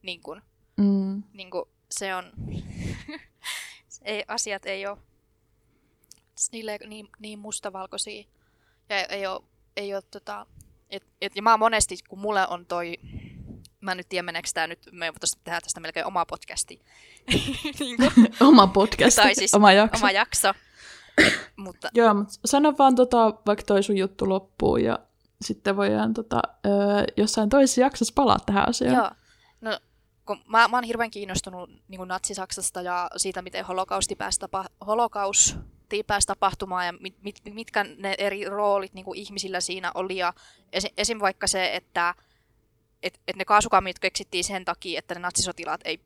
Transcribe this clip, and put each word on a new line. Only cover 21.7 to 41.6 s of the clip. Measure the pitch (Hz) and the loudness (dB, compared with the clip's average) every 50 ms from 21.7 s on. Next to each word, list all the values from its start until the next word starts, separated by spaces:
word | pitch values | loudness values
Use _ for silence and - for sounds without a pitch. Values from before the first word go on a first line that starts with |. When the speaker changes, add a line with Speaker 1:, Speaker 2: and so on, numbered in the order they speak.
| - _ - - - | -14 _ -10 0 2
Speaker 2:
Joo, | 233 233 220 208 | 6 6 6 6
mut | 202 208 208 - - - | 4 0 -4 -8 -8 -4
sano | - - 277 294 302 285 285 | 2 2 4 4 4 4 6
vaan | 277 269 254 | 6 6 8
tota, | 247 254 247 262 233 226 220 214 - _ | 6 4 6 6 4 4 4 2 0 _
vaikka | 208 208 208 - | 0 0 0 2
toi | - 202 196 | 2 2 2
sun | 202 - 208 | 4 2 2
juttu | 190 185 196 - - - 190 | 0 0 -2 -2 -4 -2 0
loppuun, | 190 190 190 _ _ _ - - - - - | 0 -2 -4 _ _ _ 0 2 2 2 2
ja | - - - - _ _ _ _ _ _ _ | 0 -2 -4 -8 _ _ _ _ _ _ _
sitten | - - 220 - _ 202 196 | -8 -8 -8 -4 _ -2 0
voidaan | 196 202 202 208 214 214 220 220 | 0 0 0 0 0 0 -2 -2
tota, | 226 220 - - - - - - _ - | -4 -6 -4 -2 -2 -2 -4 -8 _ -2
ö, | 202 202 202 202 202 202 202 - - - | 0 2 2 2 2 2 2 0 0 0
jossain | - 208 220 - 226 214 208 | 0 0 0 0 0 0 4
toisessa | 262 285 277 254 - 247 | 6 6 6 6 4 2
jaksossa | 247 277 277 - 240 - - | 2 2 2 -2 -4 -2 2
palaa | - 277 233 196 190 - | 2 4 4 4 4 2
tähän | - 202 196 - - | 0 0 2 2 0
asiaan. | 240 - 247 247 254 | 0 0 0 2 2
Speaker 1:
Joo. | 254 220 - - _ _ _ _ _ _ _ _ _ | 2 0 0 -6 _ _ _ _ _ _ _ _ _
No, | - 226 208 - _ _ _ _ _ _ _ _ _ | -8 -8 -8 -8 _ _ _ _ _ _ _ _ _
kun | - 208 - _ _ | -10 -10 -10 _ _
mä, | 220 226 233 233 | 4 4 4 4
mä | 226 | 4
oon | 247 240 | -2 -2
hirveän | 226 233 226 233 220 | -2 -4 -4 -4 -4
kiinnostunut | - 208 202 190 185 185 - 190 185 180 175 - - _ _ _ | -4 -12 -10 -6 -8 -8 -8 -8 -14 -14 -16 -16 -18 _ _ _
niinku | 190 185 185 | -14 -14 -10
Natsi-Saksasta | 185 185 185 - - 202 196 185 - - - 180 - _ 185 | -8 -8 -6 -6 -6 -8 -8 -8 -8 -8 -6 -6 -6 _ -6
ja | 180 180 180 175 175 - - | -6 -4 -4 -4 -4 -6 -6
siitä, | 175 - 190 175 185 | -6 -6 -6 -6 -8
miten | 180 180 - 190 190 | -10 -8 -10 -10 -8
holokausti | 185 180 185 190 - 196 196 180 - 202 | -6 -4 -4 -4 -4 -4 -6 -4 -6 -8
pääsi | _ 196 202 180 - | _ -6 -6 -6 -6
tapa-, | 196 185 - 190 190 - _ _ 214 | -6 -6 -8 -8 -8 -8 _ _ -6
holokausti | 202 214 226 240 226 - 208 202 196 208 - - - - - - - _ _ _ _ 214 202 214 | -4 0 0 0 0 -2 -4 -4 0 2 2 2 2 0 -6 -16 -18 _ _ _ _ -6 -6 -4
pääsi | - 208 202 196 | -2 -2 -2 -2
tapahtumaan | - 196 _ - 190 - - 202 190 185 180 180 | -2 -2 _ 0 -2 0 -2 -8 -6 -4 -4 -4
ja | 175 | -4
mit-, | 175 - 185 190 185 _ | -6 -8 -14 -16 _ _
mit-, | 190 202 202 - _ 208 208 | -16 -16 -16 -14 _ -18 -16
mitkä | 214 233 - - 220 202 | -16 -16 -4 -2 -2 -2
ne | - 151 - 196 196 196 - | -2 -8 -10 -6 -6 -4 -2
eri | 202 202 190 202 202 | -2 -2 -2 -4 -8
roolit | 196 202 208 208 202 202 202 190 190 _ | -6 -4 0 2 2 2 2 0 -4 _
niinku | 190 185 196 - | -16 -14 -12 -12
ihmisillä | - 208 - 202 196 202 190 185 180 | -12 -12 -12 -10 -10 -8 -6 -4 -6
siinä | 175 - 180 190 185 175 - | -4 -4 -6 -6 -6 -6 -6
oli. | 170 190 190 190 | -6 -6 -4 -4
Ja | 185 180 175 180 _ - - _ _ _ _ | -2 -2 -4 -4 _ -20 -20 _ _ _ _
esi-, | - 220 190 - _ | -4 -4 -4 -4 _
esim | - 208 214 233 214 | -2 -2 -2 -2 0
vaikka | 202 190 190 _ - | 0 0 0 _ -2
se, | 185 - 190 | -2 0 0